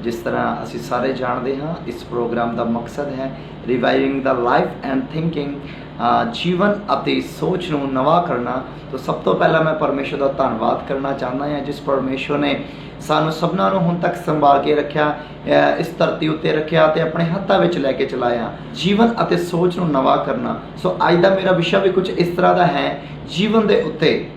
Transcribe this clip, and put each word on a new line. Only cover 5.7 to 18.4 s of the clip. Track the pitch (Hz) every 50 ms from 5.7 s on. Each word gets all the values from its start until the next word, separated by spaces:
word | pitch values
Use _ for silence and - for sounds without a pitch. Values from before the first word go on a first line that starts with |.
| - - - - - -
ਅ, | 110 120 120 117 117 113 113
ਜੀਵਨ | - - 175 180 175 196 208 208 - - - -
ਅਤੇ | - - 147 139 131
ਸੋਚ | 131 - - - 156 160 185 180 - -
ਨੂੰ | 156 143 139 135 135
ਨਵਾਂ | 131 135 147 160 175 175
ਕਰਨਾ। | - 135 123 120 123 123 131 135 - - - - -
ਤਾਂ | - 131
ਸਭ | - - 151
ਤੋਂ | - - - -
ਪਹਿਲਾਂ | - 175 160 160 160 156
ਮੈਂ | 160 151
ਪਰਮੇਸ਼ਵਰ | - 151 139 135 139 135 - 147 139
ਦਾ | 139 135
ਧੰਨਵਾਦ | - - 139 127 117 110 110 117 131 - - -
ਕਰਨਾ | 143 135 135 139 135
ਚਾਹੁੰਦਾ | 131 135 123 127 139 143 147
ਹਾਂ, | 147 143
ਜਿਸ | 135 143 143 -
ਪਰਮੇਸ਼ਵਰ | - 147 139 135 131 131 131 131 - - 147 147
ਨੇ | 147 143 - - - - - - - - - -
ਸਾਨੂੰ | - - 151 156 156 156
ਸਭਨਾਂ | 156 - 175 165 175 196 190 190
ਨੂੰ | 190 190
ਹੁਣ | 175 170 175
ਤੱਕ | 156 - 175 -
ਸੰਭਾਲ | - - - 151 151 143 143 143 139
ਕੇ | 139 147 151
ਰੱਖਿਆ, | 151 143 - - 156 151 151 147 - - - - - -
ਅ, | - 147 143 147 147 143 -
ਇਸ | 175 - - -
ਧਰਤੀ | - - - - 165 160
ਉੱਤੇ | - - - 165
ਰੱਖਿਆ | 151 151 151 - 165 160 156 156
ਤੇ | - 170
ਆਪਣੇ | 160 160 - 175 170
ਹੱਥਾਂ | 165 170 196 196 - 202 190
ਵਿੱਚ | 175 175 175 160
ਲੈ | 139 135
ਕੇ | 131 - 135
ਚਲਾਇਆ। | 120 131 123 127 120 120 120